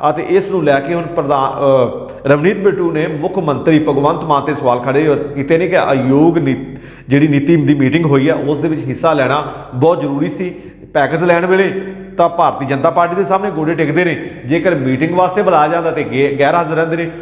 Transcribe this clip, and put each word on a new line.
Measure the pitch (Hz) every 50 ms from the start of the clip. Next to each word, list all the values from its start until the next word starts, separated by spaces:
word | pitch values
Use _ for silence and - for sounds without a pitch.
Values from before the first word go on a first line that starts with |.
| - 147
ਅਤੇ | 151 151 170 -
ਇਸ | 170 196 190 -
ਨੂੰ | 202 185 160
ਲੈ | 143 139 135
ਕੇ | 139 - 170
ਹੁਣ | 170 170
ਪ੍ਰਧਾਨ, | 160 - - 151 139 143 139 135 139 -
ਅ, | - 143 139 135 131 123 117 - - - - - - - 135
ਰਵਨੀਤ | 139 147 151 185 220 -
ਬਿੱਟੂ | 190 202 170 - 180 170 160
ਨੇ | 151 156
ਮੁੱਖ | 160 156 147 151 185 - 202
ਮੰਤਰੀ | 175 156 143 127 - 160 160 147
ਭਗਵੰਤ | 151 147 143 139 143 147 170 170 -
ਮਾਨ | 165 151 139 139
'ਤੇ | 147 151
ਸਵਾਲ | - - 127 120 123
ਖੜੇ | 123 135 131 139 156 156 143 127 - - -
ਕੀਤੇ | 139 135 139 165 165
ਨੇ | 170 170
ਕਿ | 170
ਆਯੋਗ | 175 131 - 139 135 123 131 135 139 151 170 165 165
ਨੀ-, | 139 135 127 - - - - - - - - - - -
ਜਿਹੜੀ | 123 143 147 156
ਨੀਤੀ | 143 139 139 - 170
ਦੀ | 165 147 135 147
ਮੀਟਿੰਗ | 139 135 131 143 165 170
ਹੋਈ | 151 139 139 131 151
ਹੈ | 160
ਉਸ | - - 208 226 208
ਦੇ | - 175
ਵਿੱਚ | 151 139 131
ਹਿੱਸਾ | 127 127 - - 165 156
ਲੈਣਾ | 147 131 123 135 147 147 143 - - - - -
ਬਹੁਤ | 127 131 160 175 180
ਜ਼ਰੂਰੀ | 147 147 139 143 151 175
ਸੀ। | - - 190 180 175 - - - - - - - -
ਪੈਕੇਜ | 156 - - 156 165 165
ਲੈਣ | 180 175 170 175
ਵੇਲੇ | 185 185 190 196 180 - - - - - - - - -
ਤਾਂ | - 170 170
ਭਾਰਤੀ | 170 - 170 143 123 - 139
ਜਨਤਾ | 123 139 139 135 165
ਪਾਰਟੀ | 165 175 175 170 175
ਦੇ | 185 196
ਸਾਹਮਣੇ | 185 190 190 196 208
ਗੋਡੇ | 175 151 156 151 170
ਟੇਕਦੇ | 160 165 143 143 165 180
ਨੇ। | 175 156 127 - - - - -
ਜੇਕਰ | 123 143 170 170 190 175
ਮੀਟਿੰਗ | 151 131 127 131 127 147 165 175
ਵਾਸਤੇ | 180 185 180 180 208 208
ਬੁਲਾਇਆ | 180 180 156 151 156
ਜਾਂਦਾ | 165 170 170 165
ਤੇ | 151 151 143
ਗੇ-, | - - 131 139 139 139 135
ਗੈਰ | 143 139 156
ਹਾਜ਼ਰ | 170 170 151 160
ਰਹਿੰਦੇ | 156 165 165 160
ਨੇ। | 170 170 165 165 165